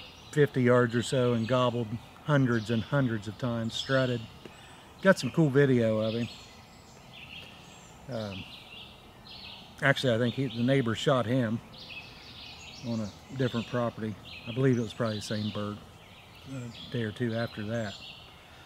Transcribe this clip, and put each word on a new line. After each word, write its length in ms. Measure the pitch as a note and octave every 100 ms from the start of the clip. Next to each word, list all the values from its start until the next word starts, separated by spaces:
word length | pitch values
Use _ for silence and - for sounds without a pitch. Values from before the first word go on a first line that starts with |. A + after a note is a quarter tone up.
| - - -
fifty 300 | D3+ C#3+ -
yards 340 | B2 B2 B2 A#2
or 60 |
so 320 | A2 C3+ B2
and 120 | A#2+ A2
gobbled 400 | B2+ B2 A#2 A2 A2+ - -
hundreds 460 | - D3 C3 A#2 G#2
and 120 | A2+
hundreds 460 | G#2 C#3+ C3 A2+ G2+
of 100 | G2+
times, 360 | B2 A#2 A2+
strutted. 460 | - - C3+ C3 A#2+ A2+ - - - - - - -
Got 160 | F#3+ F#3
some 120 | B2
cool 200 | - D#3
video 500 | C3 C#3+ B2+ A2+ A2
of 140 | A2
him. 140 | A2+ A#2 - - - - - - - - - - - - - - - - - -
Um, 340 | A#2+ G#2+ F#2+ - - - - - - - - - - - - - -
actually, 340 | C#3 C#3 C3
I 40 | A2+
think 160 | A#2+
he, 120 | A#2 C3+
the 160 | A2+
neighbor 320 | A#2+ C#3 A#2 A2
shot 280 | - C3
him 360 | G#2+ C3 A#2 A2+ - - - - - - - - - - - - B2
on 120 | A2+
a 360 | G#2 - - C3
different 320 | B2+ A#2+ G#2+
property. 460 | B2 A#2 A2+ A2 G2+ - - -
I 40 |
believe 240 | A#2 C3+ A#2+
it 60 |
was 100 | A2
probably 240 | - A#2 G#2+
the 60 |
same 280 | - G#2+ G#2+
bird 260 | G2+ G#2 G#2 - - - - - - -
a 400 | C3+ A#2+ - -
day 100 | B2+
or 100 | A2+
two 220 | G#2 B2
after 280 | A2+ A#2 - G#2
that. 280 | A#2 G#2+ - - - - - - -